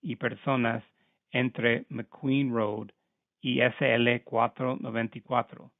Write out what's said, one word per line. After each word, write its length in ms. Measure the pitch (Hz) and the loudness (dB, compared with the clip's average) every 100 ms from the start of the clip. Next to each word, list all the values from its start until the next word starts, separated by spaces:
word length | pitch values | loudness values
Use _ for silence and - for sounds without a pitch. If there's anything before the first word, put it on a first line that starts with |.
y 140 | - 117 | -8 -4
personas 680 | 123 - - 135 117 117 - _ _ _ _ | -4 -4 -2 0 0 -2 -8 _ _ _ _
entre 540 | 127 127 - 117 120 - | -2 -2 0 0 0 -2
McQueen 640 | 127 113 - 139 139 139 | -12 -12 -8 0 0 2
Road 380 | 117 107 107 104 _ _ _ _ _ | 0 -2 -2 -8 _ _ _ _ _
y 200 | 135 127 | -4 2
S 140 | 123 - | 2 2
L 440 | 135 120 120 120 | 2 4 4 2
cuatro 540 | - 113 117 - 127 131 | 0 0 0 0 -4 -4
noventa 380 | 123 113 113 120 | -6 -4 -6 -8
y 40 | |
cuatro 500 | - 123 117 - 123 _ | -2 -2 -2 -10 -20 _